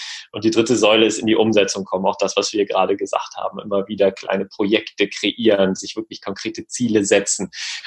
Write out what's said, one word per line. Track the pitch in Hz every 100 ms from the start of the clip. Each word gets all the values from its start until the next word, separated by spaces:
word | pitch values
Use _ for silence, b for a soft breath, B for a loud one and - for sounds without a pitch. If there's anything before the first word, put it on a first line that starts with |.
| B B B
Und | 113
die | 110
dritte | 110 113 113
Säule | 104 110 110
ist | -
in | 110
die | 110
Umsetzung | 110 104 98 101
kommen. | 95 95 95
Auch | 101
das, | 98 -
was | 104
wir | 107
gerade | 101 98 92 101
gesagt | 98 - - -
haben, | - 98
immer | 107 101 98
wieder | 101 98
kleine | 98 - 98 104
Projekte | - 101 107 - - 101
kreieren, | - 104 - 110 101 95
sich | 95 -
wirklich | - 110 104
konkrete | 101 98 113 110 -
Ziele | - 120 107
setzen | 101 101 98 - 95 B B B